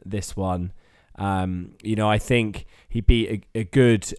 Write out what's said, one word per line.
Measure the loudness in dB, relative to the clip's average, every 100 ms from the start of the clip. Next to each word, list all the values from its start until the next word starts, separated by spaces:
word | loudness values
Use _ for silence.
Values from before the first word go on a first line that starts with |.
| -8
this | -8 -6 -6
one. | -4 -4 -6 -10 _ _ _ -8
Um, | -4 -2 -2 -4 -8 -10
you | -4 0
know, | 2
I | 0
think | 2 0 0 -6 -14 -20 _
he | 0
beat | 4 4 2 -4 -6 -6
a, |
a |
good | 0 4 6 4 0